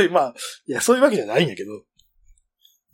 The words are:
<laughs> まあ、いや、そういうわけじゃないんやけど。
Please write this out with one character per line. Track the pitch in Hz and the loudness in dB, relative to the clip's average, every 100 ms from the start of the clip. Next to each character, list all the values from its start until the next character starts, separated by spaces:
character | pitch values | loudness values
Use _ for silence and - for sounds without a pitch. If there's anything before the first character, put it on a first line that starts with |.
<laughs> | 180 | 2
ま | 175 135 | 2 0
あ、 | - - - - | -4 -14 -14 -8
い | |
や、 | 120 | -2
そ | - | 2
う | 247 | 4
い | |
う | |
わ | 277 | 4
け | 208 | 2
じ | |
ゃ | 104 | 0
な | 123 | 0
い | 165 | 0
ん | |
や | - | -2
け | 98 | -12
ど。 | 104 - _ _ _ _ _ _ _ _ _ _ | -14 -18 _ _ _ _ _ _ _ _ _ _